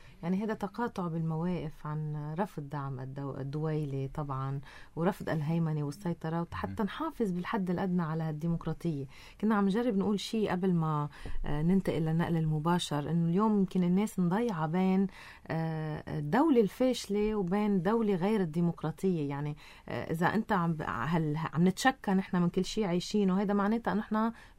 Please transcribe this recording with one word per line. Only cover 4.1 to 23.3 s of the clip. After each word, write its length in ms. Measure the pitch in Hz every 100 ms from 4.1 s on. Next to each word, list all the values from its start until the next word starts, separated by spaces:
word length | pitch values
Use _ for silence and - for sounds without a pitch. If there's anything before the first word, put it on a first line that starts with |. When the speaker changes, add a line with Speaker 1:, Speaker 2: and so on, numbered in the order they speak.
Speaker 1:
طبعا، 460 | 160 143 131 135 139 - - - 156
ورفض 320 | 180 - 202
الهيمنة 540 | 160 147 170 160 151
والسيطرة، 640 | 143 147 175 170 160 170 170
وحتى 300 | - 196 196
Speaker 2:
مم. 20 |
Speaker 1:
نحافظ 460 | 202 - 311 - 208
بالحد 400 | 175 175 202 180
الأدنى 320 | 170 190 180
على 200 | 156 160
هالديمقراطية. 840 | 160 151 170 165 165 156 170 139 135 - - -
كنا 140 | 214
عم 100 | 208 196
نجرب 300 | 220 247 196
نقول 240 | 190 202
شيء 300 | - 220 202
قبل 240 | 175 190
ما، 340 | 170 156 151 147 - - -
آه، 180 | - 147
ننتقل 400 | 165 190 170 151
للنقل 340 | 160 160 170 165
المباشر، 760 | 156 156 165 175 - 147 147
إنه 180 | 170 165
اليوم 300 | 180 220 208
يمكن 260 | 185 185
الناس 340 | 175 185 214 -
مضيعة 480 | 175 202 240 165 156
بين، 400 | 180 185 190 196 - - - -
آه، 720 | 160 160 156 156 - - 151
الدولة 420 | 147 220 320 240
الفاشلة 720 | 196 - 254 240 - 202 208
وبين 480 | 214 175 208 214 196
دولة 320 | 180 233 214
غير 260 | 180 196 220
الديمقراطية. 880 | 170 170 170 - 156 - 190 165 143
يعني، 280 | 143 147 147 - - -
آه، 240 | 120 -
إذا 140 | 160 175
أنت 260 | 214 - 190
عم 120 | 170
ب-، 100 | 156 -
هل، 500 | 117 135 170 156 156
عم 320 | 165 165 185
نتشكى 420 | - 262 - -
نحن 260 | 190 - 180
من 120 | 175
كل 160 | 185
شيء 200 | 185 214
عايشينه، 560 | 190 175 - 214 190